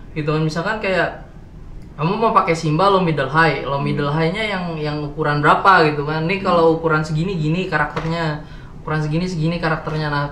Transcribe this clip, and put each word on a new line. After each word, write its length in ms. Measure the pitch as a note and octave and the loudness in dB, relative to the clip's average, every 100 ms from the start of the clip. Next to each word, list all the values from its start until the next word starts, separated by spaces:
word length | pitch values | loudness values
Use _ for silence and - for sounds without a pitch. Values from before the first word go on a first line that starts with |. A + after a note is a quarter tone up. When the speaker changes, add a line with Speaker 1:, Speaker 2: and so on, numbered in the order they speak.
| - | -10
Speaker 1:
Gitu 140 | D#3+ D3+ | -6 -2
kan. 140 | D#3 | 0
Misalkan 360 | D#3+ E3+ F#3 A3 | 0 -2 -2 -2
kayak 480 | G3+ F3+ D3+ - - - - - - - - - | 0 0 0 -4 -16 -18 -18 -18 -14 -14 -14 -4
kamu 180 | D#3+ | -2
mau 160 | A3 A3+ | 2 4
pakai 220 | G3 - | 4 4
Simba, 320 | E3 D#3 D#3 G3 | 0 2 4 4
lo 140 | F#3+ | 4
middle 240 | E3+ D3 C3 | 2 0 0
high. 380 | D#3+ D#3+ C#3 C3 | 4 4 2 -2
Lo 160 | C#3 | -2
Speaker 2:
Hmm. 20 | |
Speaker 1:
middle 240 | C#3+ C#3+ C#3+ | -2 -2 0
high-nya 380 | D#3 E3 G3+ G#3+ | 0 0 0 -2
yang, 180 | F#3+ F3 D#3+ | -4 -4 -4
yang 260 | D3+ D3+ | -4 -4
ukuran 360 | C#3+ D#3 D3 D3 | -6 -4 0 2
berapa 420 | D3+ E3 G3+ F3+ D#3 | 4 4 6 6 6
gitu 180 | D3 C#3+ | 2 -2
kan. 180 | D#3 | -2
Ini 140 | D#3+ G3 | -2 -2
Speaker 2:
Hmm. 80 | G3 | 2
Speaker 1:
kalau 200 | E3+ D#3+ | 4 4
ukuran 280 | D#3+ D#3+ D#3 | 4 2 0
segini 320 | D#3 D#3 F#3 | 0 -2 -2
gini 320 | F3 D3+ F3 F#3 | 0 0 0 0
karakternya. 800 | D3+ D3 D#3 D#3+ E3 D#3+ D3+ - - - - | -2 -2 -4 -4 -2 -2 -4 -10 -16 -16 -14
Ukuran 220 | - D#3 | -6 -4
segini 240 | D3+ D#3+ F#3 | -2 -2 -2
segini 320 | E3+ D#3+ E3+ | -2 -2 0
karakternya. 500 | E3 D#3 D#3 D#3 D3+ | -2 -2 -4 -4 -2
Nah, 180 | C#3+ C#3+ | -2 -4